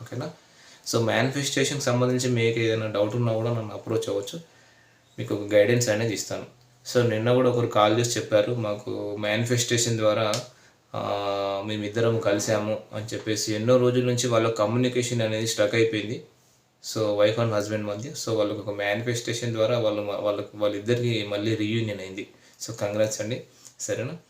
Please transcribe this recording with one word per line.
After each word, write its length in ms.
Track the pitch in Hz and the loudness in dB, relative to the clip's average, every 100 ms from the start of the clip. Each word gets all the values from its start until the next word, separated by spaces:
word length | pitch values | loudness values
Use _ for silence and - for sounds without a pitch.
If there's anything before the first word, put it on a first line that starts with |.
ఓకేనా? 300 | 117 120 165 - _ - - - - | -12 -10 -10 -12 _ -20 -20 -18 -2
So, 140 | 117 | 0
మేనిఫెస్టేషన్‌కి 800 | 113 104 131 139 139 139 135 139 | 2 2 2 0 -2 0 0 0
సంబంధించి 460 | 127 123 127 127 123 | 0 2 2 0 0
మీకు 300 | 117 117 113 | 2 2 2
ఏదైనా 280 | 113 110 110 | 0 0 -2
డౌట్ 280 | 101 107 120 | 0 0 0
ఉన్నా 180 | 117 | 0
కూడా 160 | 110 117 | 0 0
నన్ను 240 | 113 104 | -2 -4
అప్రోచ్ 360 | - 117 110 - | -8 -4 -2 -2
అవ్వచ్చు, 300 | 101 - 170 - _ _ _ _ _ _ - | -4 -6 -10 -16 _ _ _ _ _ _ -10
మీకు 160 | 117 104 | -6 -4
ఒక 180 | 101 | 2
గైడెన్స్ 360 | 104 101 120 113 | 4 6 4 4
అనేది 240 | 107 117 | 2 0
ఇస్తాను. 320 | 95 - 95 - - _ _ - | -2 -4 -8 -10 -18 _ _ -2
So, 220 | 123 117 | 2 2
నిన్న 240 | 107 117 | 2 4
కూడా 160 | 127 123 | 4 4
ఒకరు 180 | 120 113 | 2 2
కాల్ 320 | 107 107 117 | 4 6 6
చేసి 200 | 117 107 | 2 0
చెప్పారు, 340 | - 107 110 | 2 4 4
"మాకు 600 | 120 107 104 107 104 104 104 | 0 -2 -4 -6 -6 -6 -4
మేనిఫెస్టేషన్ 760 | 104 110 120 120 - 117 120 110 | -2 0 2 0 2 0 2 2
ద్వారా, 360 | 107 110 107 120 - - - _ _ 110 | 2 2 0 -2 -6 -16 -20 _ _ -8
ఆ, 60 | 104 101 101 101 98 98 104 | -4 -4 -2 -2 -2 -4 -4
మేమిద్దరం 540 | 107 104 113 117 113 | -4 -2 0 2 2
కలిసాము" 600 | 101 104 113 107 104 107 - | 2 0 2 0 0 -4 -6
అని 120 | 107 110 | -10 -8
చెప్పేసి. 500 | 107 110 107 110 107 | -6 -4 -2 -2 0
ఎన్నో 220 | 117 123 | 4 6
రోజుల 280 | 123 123 123 | 6 4 2
నుంచి 220 | 123 123 | 2 2
వాళ్ళ 220 | 113 117 | 2 2
కమ్యూనికేషన్ 720 | 110 104 123 127 123 120 117 | 2 2 2 2 0 0 0
అనేది 260 | 110 110 113 | 0 0 -2
స్ట్రక్ 280 | - - 117 | 2 2 4
అయిపోయింది. 480 | 113 107 104 160 - _ _ _ _ _ | 2 2 -4 -8 -12 _ _ _ _ _
So, 140 | - 117 | -8 -2
wife 420 | 107 101 107 117 | 0 4 2 4
and 120 | 117 | 0
husband 300 | 104 104 107 | 0 -2 -4
మధ్య. 260 | 104 104 135 | -4 -8 -10
So, 200 | - - | -8 -2
వాళ్ళకు 300 | 107 104 107 | 0 0 -2
ఒక 160 | 104 101 | -6 -4
మేనిఫెస్టేషన్ 760 | 101 107 120 117 - 117 120 | -2 -2 0 -2 -2 -4 -2
ద్వారా 260 | 113 110 120 | 0 2 2
వాళ్ళు 220 | 107 104 | 0 0
మ-, 180 | 101 98 | -4 -2
వాళ్ళకు, 300 | 104 101 - 104 | -2 -2 -4 -2
వాళ్ళిద్దరికి 720 | 104 101 107 120 120 110 101 | -2 0 0 0 0 -2 -2
మళ్ళీ 280 | 104 107 107 | -2 -2 0
రీయూనియన్ 440 | 107 117 110 95 | 0 -2 -2 -6
అయింది. 280 | 95 98 92 - - - | -10 -12 -14 -16 -20 -16
So, 100 | - | -12
కంగ్రాట్స్ 480 | - 104 104 110 - | -6 -4 0 0 -2
అండి, 220 | 107 127 - _ - - | -6 -8 -10 _ -20 -12
సరేనా? 380 | - 101 131 165 _ | -6 -6 -6 -10 _